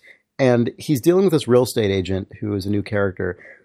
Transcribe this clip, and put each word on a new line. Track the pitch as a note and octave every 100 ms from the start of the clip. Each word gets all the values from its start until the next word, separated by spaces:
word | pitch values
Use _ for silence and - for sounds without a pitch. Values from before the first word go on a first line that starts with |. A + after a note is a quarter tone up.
| - - _ -
and | C3 A#2+ A#2 -
he's | - C#3
dealing | E3+ F3+
with | G3
this | D3+ A2+
real | B2
estate | B2+ A#2+ G#2
agent | G2 F#2 F#2+ G2 -
who | G#2
is | G2+ G2
a |
new | G#2
character, | G2 G#2 G2+ F2+ F#2 F2 - -